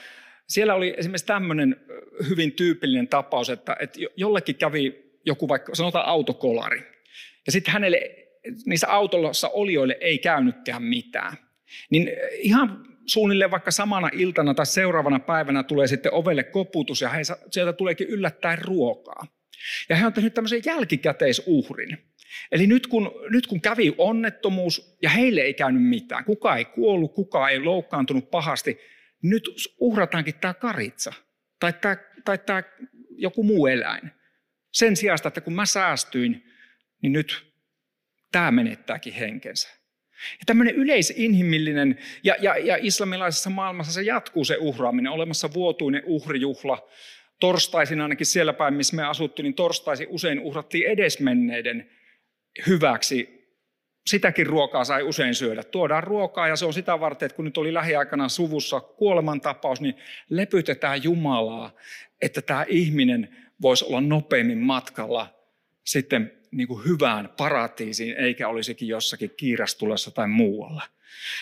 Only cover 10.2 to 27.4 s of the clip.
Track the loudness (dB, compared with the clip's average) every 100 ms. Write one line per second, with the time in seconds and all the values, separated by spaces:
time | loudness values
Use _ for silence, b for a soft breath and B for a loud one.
10.2 | 2 4 2 0 -6 -6 -2 -4 -4 -8
11.2 | -8 -10 _ _ B B B 0 0 -4
12.2 | -8 -2 4 4 4 -2 -16 -18 -2 0
13.2 | 2 4 2 0 -2 -2 0 0 0 0
14.2 | 0 2 2 2 0 2 2 2 2 0
15.2 | 0 -2 0 -2 0 2 4 2 0 0
16.2 | 2 0 0 -2 -2 -2 -2 -2 -2 -4
17.2 | -6 -8 -8 -2 -2 0 -2 -2 -4 -2
18.2 | -2 -2 -4 -4 -2 0 0 -2 -8 -16
19.2 | -18 _ _ B B B B 2 2 2
20.2 | 0 0 -2 -2 -2 -2 -2 0 0 2
21.2 | 2 2 2 2 2 -6 -10 -12 _ _
22.2 | B B B 4 6 6 4 0 0 -6
23.2 | 0 0 0 -2 0 2 2 4 2 2
24.2 | -2 -2 -2 0 -2 -4 -8 _ 0 4
25.2 | 4 4 2 2 2 4 4 2 -2 -6
26.2 | -2 0 2 0 -2 0 2 2 0 -2
27.2 | -2 2